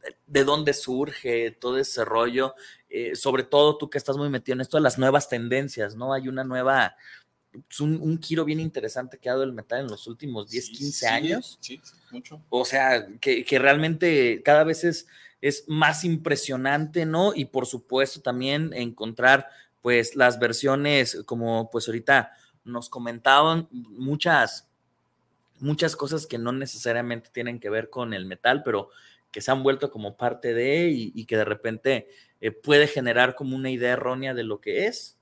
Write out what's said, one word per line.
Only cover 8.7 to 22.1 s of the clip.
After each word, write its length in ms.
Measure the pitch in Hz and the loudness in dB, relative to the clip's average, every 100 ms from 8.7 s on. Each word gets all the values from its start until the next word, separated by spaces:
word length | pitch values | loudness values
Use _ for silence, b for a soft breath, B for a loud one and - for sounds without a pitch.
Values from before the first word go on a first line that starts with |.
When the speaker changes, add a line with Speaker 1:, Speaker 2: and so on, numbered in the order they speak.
| 135 107 127 127 - | -6 -6 -8 -10 -8
Speaker 1:
que 120 | 123 | -4
ha 40 | |
dado 100 | 131 | -2
el 100 | 135 | -2
metal 280 | 113 - 123 | -6 -6 -6
en 60 | 131 | -6
los 180 | 104 117 | -10 -12
últimos 420 | 117 147 113 104 | -12 -10 -8 -8
diez, 180 | 117 - | -8 -8
Speaker 2:
Sí, 60 | |
Speaker 1:
quince 260 | 117 143 - | -6 -6 -2
Speaker 2:
sí, 60 | 117 | 0
Speaker 1:
años. 520 | 113 160 220 - - | 0 0 -4 -6 -14
Speaker 2:
sí, 200 | - - | -16 -16
sí, 120 | - _ _ | -20 _ _
mucho. 300 | 123 - 151 _ | -18 -16 -20 _
Speaker 1:
O 140 | 123 127 | -2 0
sea, 420 | 135 131 120 98 110 | 2 4 2 0 -4
que, 240 | 139 123 | 0 0
que 160 | 123 135 | 2 4
realmente 840 | 139 147 160 156 175 147 120 101 | 6 4 2 2 2 4 4 2
cada 200 | 143 151 | 6 6
vez 200 | 156 160 | 6 2
es, 240 | 170 165 B B B B | -2 -2 B B B B
es 240 | 143 139 - | -2 -2 -4
más 360 | 156 156 156 | 2 2 2
impresionante, 1000 | 175 160 160 143 - 127 135 147 156 170 160 | 0 -2 0 0 0 -2 0 0 -2 -2 0
¿no? 280 | 160 202 160 | 2 2 0
Y 100 | 131 | -4
por 200 | 131 127 | -4 -4
supuesto 560 | 120 - 131 135 151 | -6 -2 0 0 -2
también 500 | 127 123 135 147 160 | -6 -4 -2 -2 -2
encontrar, 760 | - 117 117 110 113 127 135 - B B _ | -4 -8 -6 -10 2 4 4 2 B B _
pues, 340 | 123 120 117 143 | 2 2 2 4
las 240 | 127 117 | 4 6
versiones, 840 | 117 110 139 139 147 143 120 - - | 0 2 0 2 2 2 2 -2 -6
como, 440 | 117 117 113 113 | -4 0 -2 -2
pues, 160 | 117 117 | -4 -4
ahorita 460 | 113 123 | -4 4